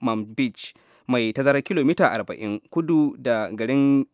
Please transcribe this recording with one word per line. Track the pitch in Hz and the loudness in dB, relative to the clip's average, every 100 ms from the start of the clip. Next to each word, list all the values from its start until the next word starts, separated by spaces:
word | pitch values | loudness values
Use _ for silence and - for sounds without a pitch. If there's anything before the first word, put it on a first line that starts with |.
Manbij | 123 110 107 110 127 - - - _ _ - | -4 -2 -4 -4 -4 -4 -18 -18 _ _ -2
mai | 123 113 | 0 0
tazarar | 135 139 139 | 0 2 2
kilomita | - 180 139 180 156 | 0 0 0 2 2
arba'in | 110 98 98 104 104 _ | 0 -6 -8 -6 -8 _
kudu | 165 160 156 147 - | -6 0 2 2 -2
da | 120 113 98 | -2 -2 -2
garin | 107 113 139 139 139 135 | -4 -2 2 4 4 0